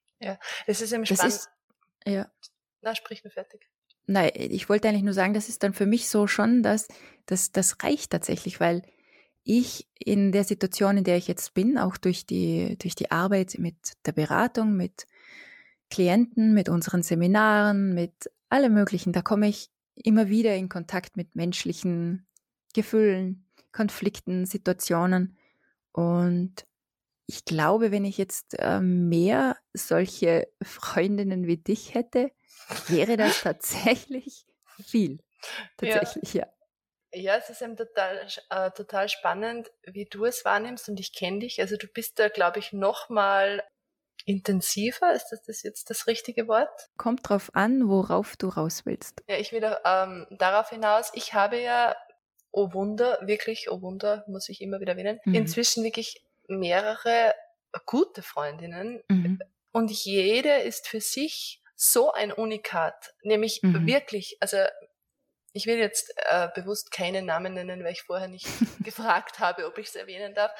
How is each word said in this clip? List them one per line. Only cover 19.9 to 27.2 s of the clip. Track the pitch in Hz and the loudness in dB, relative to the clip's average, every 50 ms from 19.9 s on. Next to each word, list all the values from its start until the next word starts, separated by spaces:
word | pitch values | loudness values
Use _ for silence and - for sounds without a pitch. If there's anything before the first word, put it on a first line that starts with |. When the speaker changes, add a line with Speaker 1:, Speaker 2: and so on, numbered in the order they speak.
| _ | _
Speaker 2:
immer | - - 220 214 220 220 190 | -4 2 4 6 6 6 4
wieder | 208 220 233 226 202 | 4 4 4 4 2
in | 190 190 185 | 0 -2 -4
Kontakt | - 180 165 - - 185 180 - - - | -6 -8 -8 -6 -6 -6 -6 -6 -8 -8
mit | 170 - - | -8 -8 -6
menschlichen | 156 170 175 180 - - 170 175 - - 185 175 170 170 170 175 185 - _ _ _ _ _ _ _ _ _ - | -4 -2 -2 -2 -2 -4 -6 -4 -4 -2 -2 -2 -2 -2 -2 -4 -6 -8 _ _ _ _ _ _ _ _ _ -4
Gefühlen, | - 208 - - 220 214 208 190 185 190 185 190 185 - _ _ _ _ _ | -4 -2 0 2 4 4 4 4 2 -2 -4 -6 -8 -12 _ _ _ _ _
Konflikten, | - - 220 208 - - - 214 208 - - - 180 185 180 | -4 -2 -2 -2 -2 -4 -4 -4 -4 -4 -4 -4 -2 -2 -2
Situationen. | 185 - 196 - - 180 180 - - 175 170 175 180 185 185 180 185 - _ _ _ _ _ _ _ _ _ _ _ | -2 -4 -4 -2 -2 -2 -2 -2 0 0 2 2 4 4 2 2 0 -4 _ _ _ _ _ _ _ _ _ _ _
Und | - - 170 170 170 175 175 175 175 175 175 185 185 - - _ _ _ _ _ _ _ _ _ _ _ | -4 0 0 2 2 2 2 2 2 0 0 -4 -6 -10 -20 _ _ _ _ _ _ _ _ _ _ _